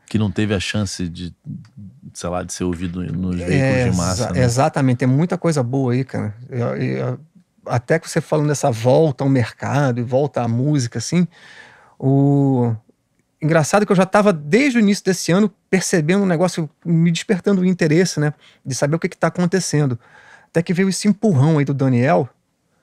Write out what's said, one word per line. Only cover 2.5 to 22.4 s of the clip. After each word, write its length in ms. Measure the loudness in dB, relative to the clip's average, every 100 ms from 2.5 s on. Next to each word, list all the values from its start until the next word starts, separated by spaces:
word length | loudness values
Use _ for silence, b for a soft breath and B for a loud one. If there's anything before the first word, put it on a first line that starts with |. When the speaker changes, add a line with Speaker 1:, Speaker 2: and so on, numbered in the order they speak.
Speaker 1:
ser 120 | -6
ouvido 360 | -4 -4 -6 -6 -6
nos 280 | -6 -4 -4
Speaker 2:
É, 40 | 0
Speaker 1:
veículos 380 | 0 2 2 2
de 40 | 0
massa, 260 | 0 -2
Speaker 2:
exa-, 80 | -2
Speaker 1:
né? 100 | 0
Speaker 2:
exatamente, 540 | 2 2 0 2 0 2
tem 100 | 2
muita 300 | 2 0 0
coisa 240 | -2 0
boa 300 | -2 -2 0
aí, 100 | -2
cara. 320 | -4 -6 -6 -8 -10
Eu, 260 | -4 -4 -2
eu, 440 | -4 -4 -4 -8 -14 _ _ _ -6
até 320 | -4 0 -2
que 100 | 0
você 100 | -6
falando 300 | -2 0 0
dessa 220 | 0 -2
volta 520 | 0 2 4 4 0
ao 60 | 0
mercado 720 | 2 0 -4 -2 0 0 -2
e 20 |
volta 380 | -2 0 0 -2
à 80 | -2
música, 500 | -2 0 0 -2 -6
assim, 300 | -2 -2 -2 B B B B B B B
o 720 | 0 4 4 4 2 2 0 -4 _ _ _ _ _ -6
engraçado 400 | 0 2 2 2
é 40 | 2
que 60 |
eu 40 | 2
já 100 | 4
tava, 260 | 4 4
desde 460 | 2 2 2 4 4
o 20 |
início 240 | 2 2
desse 260 | -2 -2 0
ano, 200 | 2 2 _ -2
percebendo 540 | -2 0 0 2 0
um 40 | 0
negócio, 420 | 0 -2 -2 -8 _
me 280 | 0 2 2
despertando 480 | 0 -2 -2 2 2
o 60 | 2
interesse, 520 | 2 2 2 2 0
né, 120 | -4 -4 b b
de 100 | -10
saber 220 | -4 -2 -2
o 20 |
que 80 | -4
que 120 | -2
tá 80 | -2
acontecendo. 720 | 0 -2 -2 -2 0 0 -2 B B B B B
Até 160 | -4
que 100 | -2
veio 160 | 0 0
esse 180 | 0 0
empurrão 500 | 0 2 4 4 4
aí 60 | 0
do 80 |
Daniel 520 | 0 2 2 2 2 0 _